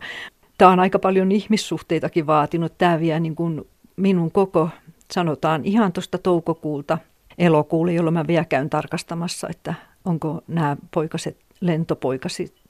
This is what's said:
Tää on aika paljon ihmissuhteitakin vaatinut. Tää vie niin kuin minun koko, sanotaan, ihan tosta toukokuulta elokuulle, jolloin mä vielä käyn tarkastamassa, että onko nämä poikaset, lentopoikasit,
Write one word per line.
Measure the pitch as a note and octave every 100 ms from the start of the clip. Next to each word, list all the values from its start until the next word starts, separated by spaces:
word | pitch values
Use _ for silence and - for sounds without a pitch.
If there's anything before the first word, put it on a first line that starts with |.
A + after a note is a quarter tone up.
| - - - - _ -
Tää | F#3
on | F3+
aika | F#3+ F#3+
paljon | F#3+ F#3+ F#3+
ihmissuhteitakin | G#3 - A3 - D#3+ - D#3+ D3+ E3+ D3+
vaatinut. | D3+ D3 E3+ E3 -
Tää | F3+ E3
vie | E3 D#3
niin | E3 D#3
kuin | E3+ D3+ - _ _ -
minun | G3 F#3 E3
koko, | G3+ F#3+ F3 D#3+ - - - -
sanotaan, | - E3+ C#3+ D#3+ D#3+ -
ihan | G#3+ G3+
tosta | F3 - F3
toukokuulta | F#3+ F3 E3 D#3+ D#3 D3 C#3+ D#3+ - _ _ -
elokuulle, | F3 D3+ D3 E3 F3
jolloin | E3+ E3
mä | E3+ D3+
vielä | E3+ D#3+
käyn | C3 C#3+
tarkastamassa, | D3+ - D3+ - E3+ E3+ - -
että | E3+ - D#3+ - _ F#3+
onko | D#3+ D#3+ D3 -
nämä | E3 D3+ C#3+ -
poikaset, | F3 D#3 D#3+ - - _ -
lentopoikasit, | F3+ D#3+ E3 D3+ C3+ C3 - - F3 _